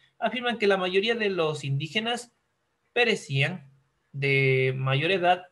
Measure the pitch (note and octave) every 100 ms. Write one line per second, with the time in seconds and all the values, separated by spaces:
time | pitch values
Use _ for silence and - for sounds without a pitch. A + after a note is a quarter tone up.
0 | _ - A3+ A#3+ A#3+ A3+ G3+ F#3+ F#3 F#3
1 | G#3+ A3+ G#3 F#3 D#3 D3 C#3+ C#3 D3+ A3
2 | A3 A#3+ - _ _ _ _ _ _ -
3 | A#3+ G#3 - C3+ D3 F#3 - _ _ _
4 | _ C#3+ C#3 C#3 C3+ C3 C3 C3 C3 C3+
5 | D#3+ G3 F3 F3+ -